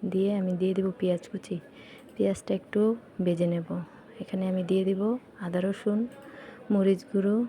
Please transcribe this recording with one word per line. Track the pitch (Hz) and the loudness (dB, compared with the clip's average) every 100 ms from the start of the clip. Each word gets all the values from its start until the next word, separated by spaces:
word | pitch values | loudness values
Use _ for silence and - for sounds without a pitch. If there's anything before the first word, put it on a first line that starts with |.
| 190 | -2
দিয়ে | 185 196 202 | 0 0 0
আমি | 185 180 | -2 0
দিয়ে | 185 190 | 0 0
দিব | 190 185 | -2 0
পেঁয়াজ | 185 175 - | 0 -2 -4
কুচি। | 190 - 175 - - - - - - | -12 -8 -10 -10 -20 -20 -20 -20 0
পেঁয়াজটা | 196 190 - 190 | 0 0 -2 -4
একটু | - 208 214 233 - - 180 | -2 2 2 0 -6 -2 0
ভেজে | 170 175 | 2 2
নেব। | 170 165 175 170 - - - | 0 -4 -8 -8 -16 -20 -16
এখানে | 185 190 185 | -8 -4 -2
আমি | 185 175 | -2 2
দিয়ে | 190 190 | 2 2
দিব | 190 208 247 - - 180 | 0 0 -2 -6 -10 -4
আদা | 175 185 | -2 -2
রসুন, | 196 - 208 240 - - - - - - | -2 0 0 -2 -6 -18 -18 -18 -18 0
মরিচ | 208 196 190 - | 4 6 4 2
গুঁড়ো | 202 196 214 | 0 2 2